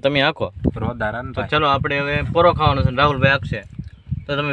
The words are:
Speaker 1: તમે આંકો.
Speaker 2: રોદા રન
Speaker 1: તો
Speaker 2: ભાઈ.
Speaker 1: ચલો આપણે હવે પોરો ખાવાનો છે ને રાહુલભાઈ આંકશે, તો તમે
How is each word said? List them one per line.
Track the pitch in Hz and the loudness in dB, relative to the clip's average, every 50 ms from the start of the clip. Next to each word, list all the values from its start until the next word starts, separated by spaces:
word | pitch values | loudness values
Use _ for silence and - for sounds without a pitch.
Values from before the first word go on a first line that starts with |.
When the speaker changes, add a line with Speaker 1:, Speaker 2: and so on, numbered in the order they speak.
| 113 | 2
Speaker 1:
તમે | 139 147 139 135 151 | 2 2 2 2 0
આંકો. | 156 - 107 92 95 - - - - 110 110 | 0 -2 -6 -8 -6 -4 -2 -2 -2 -2 -4
Speaker 2:
રોદા | 113 123 117 110 107 107 | -6 -4 -4 -4 -4 -4
રન | 120 127 131 120 | -6 -8 -8 -8
Speaker 1:
તો | - | -8
Speaker 2:
ભાઈ. | 101 - | -4 -2
Speaker 1:
ચલો | 151 151 156 143 139 | 0 0 2 2 2
આપણે | 139 147 147 143 139 143 | 0 0 -2 -2 -2 -2
હવે | 143 143 147 143 - 151 | -2 -2 -2 -2 0 2
પોરો | 170 170 175 156 151 | 4 4 4 4 4
ખાવાનો | 156 151 139 135 127 | 2 2 4 4 2
છે | 131 127 | 2 2
ને | 127 | 2
રાહુલભાઈ | 143 147 143 131 131 135 139 | 2 2 4 4 2 2 2
આંકશે, | 139 - - 135 107 95 - - - - - - - - - - - - | 2 -2 -4 -8 -8 -10 -12 -14 -14 -14 -14 -16 -18 -12 -8 -8 -8 -6
તો | - 143 139 | -4 -4 -2
તમે | 147 147 | -2 0